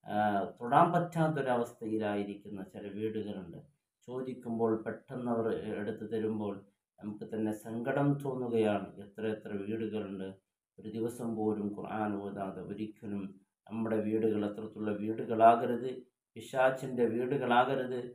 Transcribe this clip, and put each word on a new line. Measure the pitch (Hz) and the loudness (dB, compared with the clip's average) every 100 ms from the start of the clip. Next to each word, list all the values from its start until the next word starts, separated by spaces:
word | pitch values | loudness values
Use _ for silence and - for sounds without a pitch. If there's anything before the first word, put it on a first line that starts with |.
| - | -2
ആ, | 104 107 101 92 - | 2 4 4 0 -6
തൊടാൻ | 120 143 175 | 4 6 8
പറ്റാത്തൊരവസ്ഥയിലായിരിക്കുന്ന | 175 170 170 160 147 127 120 117 - 110 110 104 101 101 101 104 101 95 | 6 2 2 2 2 2 2 2 -4 -4 0 0 0 -2 -6 -10 -12 -10
ചില | 104 101 98 | -10 -10 -4
വീടുകളുണ്ട്. | 110 110 104 95 87 82 - _ _ _ - | -4 -4 -6 -8 -10 -14 -18 _ _ _ -10
ചോദിക്കുമ്പോൾ | 127 127 123 120 113 113 110 - | -8 -8 -8 -6 0 2 2 -2
പെട്ടെന്ന് | 107 - 123 120 | -8 -10 -6 -2
അവർ | 113 110 98 107 98 | 0 2 0 -2 -4
എടുത്തു | 101 - 101 | -4 -6 -4
തരുമ്പോൾ | 110 110 107 104 98 - _ _ _ | -2 -2 0 -2 -4 -12 _ _ _
നമുക്ക് | 104 104 110 | -12 -10 -8
തന്നെ | 107 107 107 | -2 -2 -4
സങ്കടം | 113 117 120 139 143 143 | -6 -4 -2 2 2 2
തോന്നുകയാണ്. | 139 127 123 117 110 101 95 - | -2 -4 0 2 4 2 -2 -12
എത്ര | 101 - 110 | -14 -6 -4
എത്ര | 107 95 101 | -4 -6 -6
വീടുകളുണ്ട് | 98 113 110 104 98 95 95 95 _ _ _ - | -4 -4 -2 -4 -6 -6 -8 -10 _ _ _ -16
ഒരു | 104 110 | -10 -4
ദിവസം | 117 117 117 107 | -4 -4 -6 0
പോലും | 107 104 101 104 | 0 0 -2 -6
ഖുർആൻ | - 107 104 101 | -6 -4 -2 -2
ഓതാതെ. | 101 98 95 92 90 | -4 -6 -6 -6 -10
ഒരിക്കലും | 101 110 - 110 101 95 - _ _ - | -8 -8 -8 -8 -6 -8 -12 _ _ -10
നമ്മുടെ | 113 113 110 104 | -4 0 0 2
വീടുകൾ | 110 110 104 101 | 2 2 2 -2
അത്തരത്തിലുള്ള | - 110 107 107 101 | -4 -10 -6 -4 -2
വീടുകളാകരുത്, | 107 113 113 113 113 117 123 117 127 127 - _ _ 113 | -4 -4 -2 10 10 10 4 -2 -2 -6 -14 _ _ -16
പിശാചിൻ്റെ | 110 131 131 131 131 123 117 | -6 4 4 4 -4 2 2
വീടുകളാകരുത്. | 113 127 139 123 120 131 127 123 123 120 | 2 0 0 4 4 4 2 -2 -4 -6